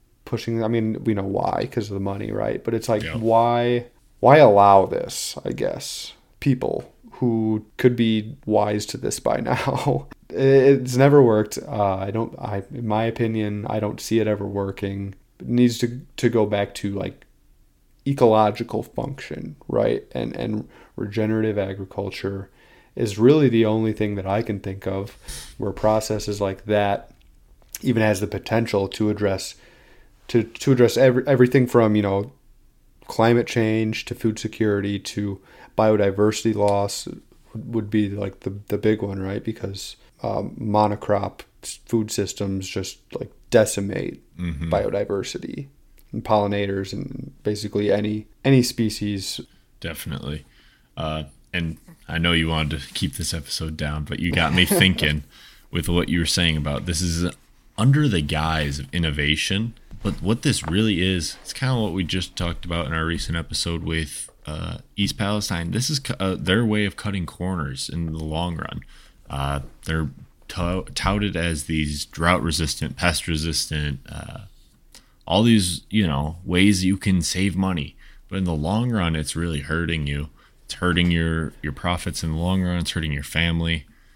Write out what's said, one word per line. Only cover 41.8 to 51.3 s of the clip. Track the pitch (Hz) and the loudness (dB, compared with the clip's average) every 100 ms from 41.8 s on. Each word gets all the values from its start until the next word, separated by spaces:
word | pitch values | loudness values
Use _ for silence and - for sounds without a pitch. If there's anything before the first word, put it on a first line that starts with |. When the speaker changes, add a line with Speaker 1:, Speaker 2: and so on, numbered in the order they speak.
| - | -4
Speaker 1:
food | 113 104 | -2 0
systems | - 95 - 101 95 95 | -2 -4 -4 -4 -4 -6
just, | 98 90 - _ | -8 -8 -12 _
like, | - - - - | -10 -10 -14 2
decimate | 117 104 - 98 92 - - _ - | 4 4 0 -4 -4 -6 -10 _ -10
Speaker 2:
Mm-hmm. | 87 71 82 | -8 -6 -2
Speaker 1:
biodiversity | 98 104 101 104 98 - - - - 139 _ _ - - | 0 0 -2 -2 -2 -4 -8 -10 -10 -12 _ _ -20 -12
and | 113 | -8
pollinators | - 107 101 101 101 98 95 | 0 2 2 0 -2 -4 -6
and | 101 - 101 135 - | -8 -10 -10 -14 -8
basically | 104 104 107 104 104 | -4 -4 -4 -2 0
any, | 101 104 107 - _ 135 | 0 0 -4 -8 _ 4
any | 135 | 4
species. | 120 - 110 - 104 98 - - - _ _ _ | 4 0 -2 -2 -4 -4 -6 -10 -14 _ _ _
Speaker 2:
Definitely. | 85 78 - 67 67 76 - _ _ _ _ - | -12 -10 -8 -8 -8 -10 -12 _ _ _ _ -8
Uh, | 80 78 71 | -6 -6 -8